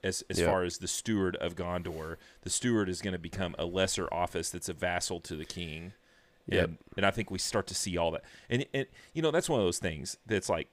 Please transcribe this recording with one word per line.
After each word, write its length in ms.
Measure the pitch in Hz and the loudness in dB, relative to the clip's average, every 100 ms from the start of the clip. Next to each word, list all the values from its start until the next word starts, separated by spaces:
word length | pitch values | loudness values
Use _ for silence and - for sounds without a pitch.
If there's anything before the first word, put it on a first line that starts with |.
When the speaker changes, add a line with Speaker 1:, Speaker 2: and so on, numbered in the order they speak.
Speaker 1:
As, 200 | 95 92 - | -2 -2 -2
as 80 | 90 | 2
Speaker 2:
Yeah. 80 | 82 | 4
Speaker 1:
far 160 | 95 | 4
as 140 | 90 - | 2 -2
the 100 | 92 | -6
steward 460 | - - 110 95 - | -4 0 2 2 2
of 200 | 87 85 | -4 -4
Gondor, 600 | 87 90 87 78 78 82 - - | -2 -2 -4 -6 -8 -10 -14 -12
the 80 | 92 | -4
steward 380 | - 127 113 98 | 0 4 4 2
is 140 | 90 | 0
gonna 160 | 101 90 | -2 -4
become 380 | 85 95 90 - | -6 -4 -4 -2
a 60 | |
lesser 420 | 85 90 95 - 90 | -2 2 2 2 -2
office 360 | 85 87 - 85 | 0 0 0 -4
that's 180 | 90 - | -4 -6
a 40 | |
vassal 440 | 85 90 87 - 87 | -2 0 0 -2 -4
to 140 | - | -6
the 100 | 80 | -8
king. 480 | 76 - 85 76 87 - _ _ _ _ - | -8 -8 -8 -8 -10 -14 _ _ _ _ 0
Speaker 2:
Yep. 180 | 92 85 | 2 2
Speaker 1:
And, 100 | 82 - - | 0 -10 0
and 80 | 98 | 2
I 40 | |
think 200 | 98 101 | 2 -4
we 80 | 95 | -4
start 280 | - 110 - | 0 0 0
to 60 | |
see 220 | 92 - 85 | -4 -2 2
all 140 | 85 | 2
that. 120 | 80 - - - | 0 -8 -20 -2
And, 160 | 120 - | 0 0
and, 120 | 139 135 - - | -2 -2 -8 -10
you 80 | 156 | 0
know, 80 | 160 | 2
that's 180 | 156 175 | 2 2
one 120 | 143 | 4
of 60 | 95 | 4
those 120 | 87 | 2
things 400 | 95 78 67 - - | -2 -4 -8 -10 0
that's 240 | 104 - | 0 2
like 180 | 87 76 | 0 -2